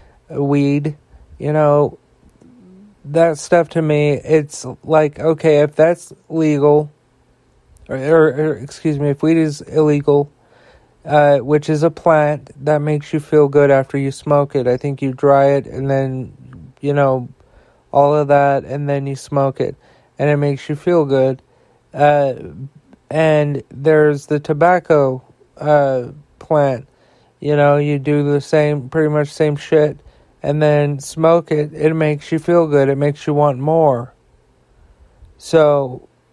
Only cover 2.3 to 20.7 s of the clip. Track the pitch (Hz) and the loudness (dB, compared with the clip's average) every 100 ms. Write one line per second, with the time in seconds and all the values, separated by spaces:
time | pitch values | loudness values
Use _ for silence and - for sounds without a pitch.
2.3 | _ _ _ 185 185 - _ 139 151 165 | _ _ _ -20 -20 -20 _ -4 2 2
3.3 | 151 - 175 160 165 156 151 147 143 120 | 0 0 0 0 -2 0 0 0 -2 2
4.3 | 156 147 - 123 120 - 156 151 147 156 | 0 0 -10 -14 -12 -2 2 2 -2 -4
5.3 | 160 160 147 147 151 160 170 - - - | 0 2 2 2 2 2 0 -8 -20 -10
6.3 | 160 156 147 147 147 151 _ _ _ _ | -2 0 2 4 2 0 _ _ _ _
7.3 | _ _ _ _ _ - 135 135 165 156 | _ _ _ _ _ -12 -6 2 4 4
8.3 | 131 156 110 135 - 160 143 147 143 156 | 0 -4 -4 -10 -8 -6 -4 -2 -2 0
9.3 | 165 156 147 - 160 151 147 143 143 143 | 0 0 -6 -6 0 0 0 0 0 0
10.3 | _ _ _ _ _ _ _ - 151 147 | _ _ _ _ _ _ _ -2 2 4
11.3 | 143 120 151 147 156 165 151 - 156 147 | 2 2 -2 -2 -2 -2 -2 0 2 2
12.3 | 147 - - 139 151 147 151 143 156 147 | -2 -10 -10 -2 -2 -2 -4 -4 -8 0
13.3 | 151 143 143 143 139 131 139 135 139 - | 2 2 4 4 2 0 -4 -6 -6 -2
14.3 | 147 143 143 123 127 143 139 139 127 143 | 0 0 -2 -2 -2 -4 -6 -6 -2 2
15.3 | 139 139 139 - - 135 135 135 131 123 | 4 4 0 -4 -8 -4 -2 -2 -6 -10
16.3 | - 123 131 82 _ 139 143 139 131 123 | -16 -20 -20 -20 _ -4 0 0 0 -4
17.3 | - _ _ _ _ _ 139 143 151 143 | -16 _ _ _ _ _ 2 2 2 2
18.3 | 143 143 139 127 135 143 143 139 135 - | 2 2 0 -4 -8 -4 -4 -6 -10 -6
19.3 | 143 139 127 131 - _ _ _ - 143 | -2 -2 -2 -6 -8 _ _ _ -4 -2
20.3 | 147 143 139 - | 0 -2 -4 -6